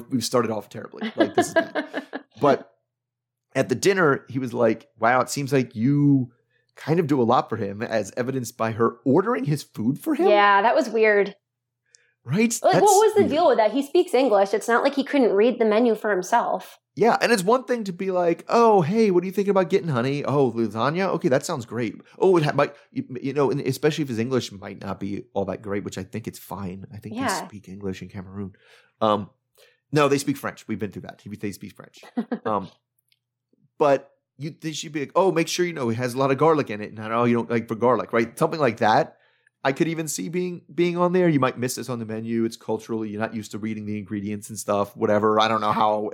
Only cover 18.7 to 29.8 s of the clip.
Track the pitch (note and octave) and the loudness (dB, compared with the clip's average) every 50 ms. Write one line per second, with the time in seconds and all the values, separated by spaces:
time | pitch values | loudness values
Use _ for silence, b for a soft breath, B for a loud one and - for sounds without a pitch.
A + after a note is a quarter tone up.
18.7 | G#3+ G3 E3 C#3 G3 A3+ A3+ G#3 F3+ F3 F3 F#3+ F#3 G#3 G3+ G3 G3 F#3+ F#3+ D#3+ | 6 6 4 4 2 2 4 4 4 2 2 0 -2 -2 0 0 2 2 2 2
19.7 | F#3+ G3 - E3+ C#3 A#2+ A#2 C3+ C#3 D3 - - C3 D3 C#3 B2 G#2+ A#2 A#2 A2 | 2 0 0 0 0 0 0 0 -2 -2 -2 0 2 2 2 2 2 0 -2 -2
20.7 | G2+ A2+ A#2 C3+ D#3 F3 G3 F#3 - E3+ - E3+ B2+ C#3+ - - F3 C#3+ A2 - | -2 -2 -2 -2 0 -2 -2 -2 -2 0 0 2 0 0 0 -2 -6 -8 -8 -8
21.7 | - A2+ B2 G#2+ - - - b b b - F#3+ F#3+ E3+ D3 D3 - C#3 C#3+ C3 | -8 -6 -6 -6 -8 -10 -18 b b b 2 4 4 4 4 2 2 2 0 0
22.7 | - b b b b C3+ A#2+ - C3 A#2+ - C#3 C3 D3 C#3+ B2+ C3+ C#3+ - - | 0 b b b b -10 -10 -8 -10 -8 -8 -4 0 0 2 2 2 0 -2 -4
23.7 | C3 - - D3+ D3+ D#3+ D#3 C3 A#2+ G#2+ A2+ C3 C3 B2 A2+ - G2+ F#2+ F#2+ G2+ | -4 0 0 -2 0 0 -4 -4 -2 -4 -2 -2 -2 -2 -2 -4 -10 -14 -14 -14
24.7 | G2 - - G2+ F#2+ - G2+ G2 G2 F#2+ - _ - G2+ G2 F#2 F#2 - - G#2 | -14 -12 -10 -10 -8 -8 -8 -8 -8 -8 -10 _ -6 -6 -4 -4 -6 -10 -8 -8
25.7 | G2 G#2 F#2 G2 - - F#2 - - G#2+ A2+ A2+ - - - - F2+ F2+ G2+ F2+ | -8 -6 -6 -8 -10 -10 -12 -10 -12 -12 -12 -12 -14 -14 -16 -14 -12 -12 -10 -12
26.7 | F2+ G2 F#2+ - - G#2+ - G#2 G#3+ A3+ C4+ A#3+ G3 E3 F#3 F#3+ - G2+ - - | -12 -12 -14 -16 -16 -14 -14 -12 -10 -8 -6 -4 -4 -6 -8 -10 -16 -20 -18 -18
27.7 | F#2 - G2+ G2 F#2 - F#2 F2+ - G#2 F2+ F#2+ F#2 G2+ G2+ F#2 G2 b b b | -16 -12 -10 -10 -10 -10 -12 -16 -14 -14 -14 -14 -12 -12 -12 -12 -14 b b b
28.7 | b b b b b b A2 A2 G#2 G#2 G2+ - _ _ _ _ _ b b b | b b b b b b 0 0 0 0 -2 -6 _ _ _ _ _ b b b
29.7 | b b | b b